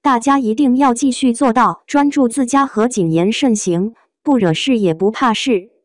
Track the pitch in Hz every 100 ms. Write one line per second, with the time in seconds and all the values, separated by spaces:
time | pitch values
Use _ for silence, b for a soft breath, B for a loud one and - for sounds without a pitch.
0 | 294 247 277 277 226 220 277 247 277 240
1 | 277 247 262 233 269 226 214 165 - 285
2 | 285 285 247 254 240 277 269 214 240 233
3 | 165 160 185 226 269 214 - 175 208 233
4 | b _ 311 262 180 160 - 240 190 160
5 | 190 220 254 214 - 214 202 _